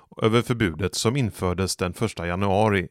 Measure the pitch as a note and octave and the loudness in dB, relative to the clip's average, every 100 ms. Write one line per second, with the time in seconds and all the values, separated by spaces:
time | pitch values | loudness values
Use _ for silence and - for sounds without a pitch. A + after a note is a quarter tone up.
0 | _ - A2+ A#2 A2+ A#2 G2+ D#2 F#2 - | _ -2 2 2 2 0 0 0 -4 -2
1 | A2 C#3+ A2 - F#2 F2 F#2 - F#2 - | 0 0 -2 -2 -2 0 -2 -2 -4 -2
2 | A2 - F2 F2+ G2+ F#2+ G#2+ G2 - | -4 -4 -6 -2 0 2 4 2 0